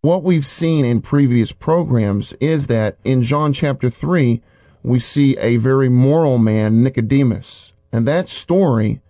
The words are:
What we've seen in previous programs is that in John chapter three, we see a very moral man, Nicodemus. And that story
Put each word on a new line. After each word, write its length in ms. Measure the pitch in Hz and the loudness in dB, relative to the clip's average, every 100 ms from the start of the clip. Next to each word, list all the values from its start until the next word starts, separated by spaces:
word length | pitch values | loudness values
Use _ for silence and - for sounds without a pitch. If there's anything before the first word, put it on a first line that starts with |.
What 200 | 147 180 | 2 0
we've 240 | 185 165 139 | 2 0 -2
seen 400 | - 165 160 127 | -4 -2 0 0
in 160 | 117 | 0
previous 500 | - 143 139 120 110 | 0 0 2 2 0
programs 800 | - - 165 156 123 104 101 101 | -4 -2 -2 0 0 0 -2 -6
is 340 | - 147 160 139 | -6 -2 -2 0
that 320 | 117 107 - | -2 -2 -4
in 200 | - 131 | -2 0
John 300 | 120 147 151 | 0 0 -2
chapter 360 | 143 147 135 127 | -2 -2 -2 -4
three, 540 | - - 180 127 117 _ _ _ _ | -4 -2 0 0 -2 _ _ _ _
we 160 | - 127 | -2 -2
see 360 | - 143 139 131 | -2 0 2 2
a 180 | 117 120 | 0 0
very 320 | 120 135 131 | 2 2 2
moral 480 | 123 131 156 156 123 | 2 4 2 2 2
man, 460 | 110 107 107 113 | 2 2 0 2
Nicodemus. 920 | 127 131 113 139 135 101 - - - _ _ | 0 -2 -2 0 0 -2 -10 -20 -20 _ _
And 160 | 117 117 | -4 -2
that 220 | 160 - | -2 -4
story 720 | - - 175 180 117 107 113 _ | -12 -2 0 2 2 -2 -4 _